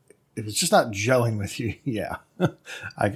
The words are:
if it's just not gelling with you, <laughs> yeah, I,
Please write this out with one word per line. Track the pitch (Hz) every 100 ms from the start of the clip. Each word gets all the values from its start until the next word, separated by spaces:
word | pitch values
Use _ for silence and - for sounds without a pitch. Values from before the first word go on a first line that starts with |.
| _ _ _ -
if | 104
it's | 101
just | 170
not | 202 123
gelling | 98 107 127 117 107
with | 98 -
you, | 117 -
<laughs> | 143
yeah, | 107 82 - _ - 180 - - - - -
I, | 104